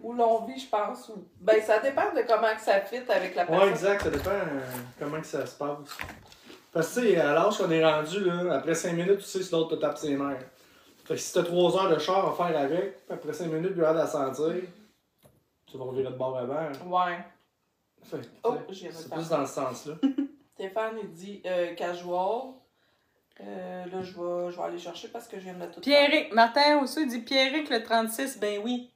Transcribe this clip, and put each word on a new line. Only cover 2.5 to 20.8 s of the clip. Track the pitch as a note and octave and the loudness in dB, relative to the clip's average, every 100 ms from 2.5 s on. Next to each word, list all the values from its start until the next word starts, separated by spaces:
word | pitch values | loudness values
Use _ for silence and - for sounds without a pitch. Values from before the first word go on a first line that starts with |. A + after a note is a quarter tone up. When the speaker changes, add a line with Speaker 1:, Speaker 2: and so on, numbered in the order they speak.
Speaker 1:
que | A3 | 0
ça | - G3 | 2 2
fit | - B3 B3 | 2 -8 0
avec | G3 F#3 | 0 0
la | F#3+ E3+ | -2 2
personne. | E3+ G3 | 6 6
Speaker 2:
Ouais, | |
exact, | E3+ F#3+ G3+ | 6 2 2
ça | F3 | 0
dépend, | C#3+ F3+ | -2 -2
euh, | G3+ E3 C#3 B2+ B2 A#2+ - | -2 -2 -4 -6 -10 -12 -10
comment | D3 D#3 | -8 -6
que | D#3+ | -6
ça | D3 B2 | -6 -6
se | |
passe. | - C#3+ D3 C#3+ - - - - - - - _ | -6 -6 -6 -10 -12 -12 -14 -20 -20 -20 -20 _
Parce | E3+ D#3+ | -2 0
que, | A#3+ | 2
tu | A#3 | 4
sais, | F3 | 4
à | D3 | 6
l'âge | D3+ G3 G#3+ | 4 4 2
qu'on | F3+ | 2
est | D#3+ | 6
rendu, | D#3+ D3+ D3+ F#3+ | 6 4 0 0
là, | F#3 F3 F3+ C#3 | 0 0 0 0
après | D3+ | 0
cinq | D#3+ F3+ | 0 0
minutes, | E3+ F3+ G3 | -2 2 0
tu | |
sais | - F#3+ | 0 -6
si | F3+ | -2
l'autre | E3 D#3+ D3+ | 0 0 0
te | |
tape | D3 - | -2 -2
ses | D#3 C#3 | -2 -2
nerfs. | C#3 C3 B2+ _ _ _ _ _ | -2 -4 -10 _ _ _ _ _
Fait | - | -8
que | D#3 | -6
si | - | -2
t'as | - | 0
trois | E3+ F3 F3 F3+ | 2 4 4 4
heures | F#3+ | 2
de | D#3 | 2
char | - F#3+ E3+ | 4 2 2
à | C#3+ | 0
faire | F3 D#3 | 0 2
avec, | C#3 E3+ G3+ - _ | 2 0 -2 -8 _
puis | |
après | F3+ D3 | -10 -8
cinq | - E3+ | -6 -4
minutes, | D#3+ F3+ | -2 -2
puis | E3+ | 2
hâte | D#3 D#3+ | 4 4
à | C#3+ | 2
sentir, | D3+ C3 B2 D#3 F3+ F#3 - _ _ _ _ _ _ _ _ _ | 0 -2 0 -2 -2 -8 -16 _ _ _ _ _ _ _ _ _
tu | C3 | -12
vas | |
revirer | B2+ B2+ C3 | -8 -4 -4
de | B2+ | -4
bord | B2+ C3 | -4 -4
avant. | C#3 D#3+ D#3 C3+ F3+ | -4 -4 -4 -8 -2
Speaker 1:
Ouais. | F3+ F3+ F3 F#3 _ _ _ _ _ _ _ | 0 2 -2 -10 _ _ _ _ _ _ _
Speaker 2:
Fait | - D3 | -12 -12
que, | A2+ - | -12 -4
Speaker 1:
Oh, | A#3 - - | -2 -2 -6
Speaker 2:
tu | |
sais, | F#3+ | -12
Speaker 1:
je | |
viens | F3 | -12
de | D#3+ | -14
Speaker 2:
c'est | D#3 | -10
Speaker 1:
faire | D#3+ | -8
Speaker 2:
plus | E3 | -2
dans | D#3 C3 | -2 -2
ce | |
sens-là. | - C3 B2 D3 D#3+ | -4 -6 -6 -12 0
Speaker 1:
<laughs> | C4+ C4+ C#4 - _ | 0 0 -6 -8 _
Stéphane, | - G3 A3 | -12 -8 -4